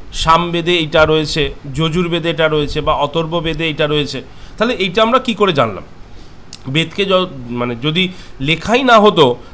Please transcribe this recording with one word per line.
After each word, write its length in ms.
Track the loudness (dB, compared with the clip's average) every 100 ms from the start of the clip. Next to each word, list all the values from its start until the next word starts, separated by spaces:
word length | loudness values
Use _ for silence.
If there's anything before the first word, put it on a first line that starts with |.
| -8
সামবেদে 640 | -4 2 4 2 -2 0 0
এটা 280 | 2 2 4
রয়েছে, 480 | 4 0 -2 -4 -4 -10
যজুর্বেদে 560 | -2 -2 0 0 0 -2
এটা 180 | 0 2
রয়েছে 320 | 2 -2 -2
বা 140 | -2
অথর্ব 460 | 0 0 -2 -2 -2
বেদে 300 | -4 -2 -4
এটা 160 | 0 0
রয়েছে, 360 | 0 -2 -6 -12 -16 -12 -4
তাহলে 160 | -2
এইটা 280 | 0 -2 2
আমরা 160 | 4 2
কি 160 | 0
করে 180 | 0 2
জানলাম? 300 | 2 0 -2 -12 -18 -18 -16 -18 -18 -18 -14 -6
বেদকে 360 | -2 -2 -2
য-, 220 | 0 0 0 -6 -8
মানে 280 | -6 -4 -4
যদি 260 | -2 0 -2 -4 -16 -8
লেখাই 420 | -2 -2 0 2
না 160 | 6 6
হতো 380 | 6 6 4 4 -6